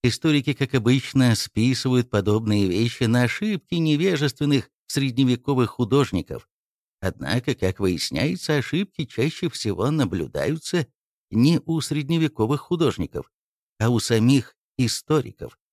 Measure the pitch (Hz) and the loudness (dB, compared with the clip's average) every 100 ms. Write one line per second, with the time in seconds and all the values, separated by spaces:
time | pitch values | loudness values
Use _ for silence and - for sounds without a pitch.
0 | 127 - 160 147 139 135 139 131 110 131 | 0 0 0 0 0 -4 -2 0 2 0
1 | - 135 123 110 - - 120 127 131 127 | 2 2 4 2 -2 0 0 0 0 0
2 | 120 104 98 107 113 104 98 90 117 - | 2 0 2 0 2 2 2 0 -2 0
3 | 117 120 120 - 214 196 _ 170 160 147 | 0 2 2 -2 -4 -4 _ -2 0 2
4 | 190 165 143 - 147 139 - _ _ - | 0 0 -2 -2 0 0 -2 _ _ -2
5 | 135 120 131 123 - 131 117 - 120 139 | -2 2 2 2 0 0 0 -2 0 2
6 | 139 95 - 69 _ _ _ _ _ _ | 2 -2 -4 -12 _ _ _ _ _ _
7 | 95 - 65 117 123 127 95 - 95 85 | -6 -6 -4 -2 -2 -2 -2 0 -2 0
8 | - 76 139 185 - 147 - 170 202 - | -4 -2 -2 -2 -2 -2 -2 -4 -4 -8
9 | 139 - 143 - 170 - 110 87 120 156 | -8 -2 -4 -2 -6 -4 -6 -2 -2 0
10 | 110 90 76 - 71 160 - 180 139 _ | 0 -2 -4 -4 -4 -4 -4 -4 -4 _
11 | _ _ _ 107 135 170 - 160 - 151 | _ _ _ 2 4 4 0 -4 -2 -4
12 | 139 165 156 - 110 143 - 175 151 - | -2 0 0 0 0 0 -2 0 0 0
13 | 87 - - _ _ _ _ _ 110 120 | -6 -6 -12 _ _ _ _ _ 0 0
14 | - 113 117 135 - _ _ - 120 - | 2 2 4 4 2 _ _ -2 -2 -2
15 | _ 156 - - - _ _ | _ 0 0 -12 -16 _ _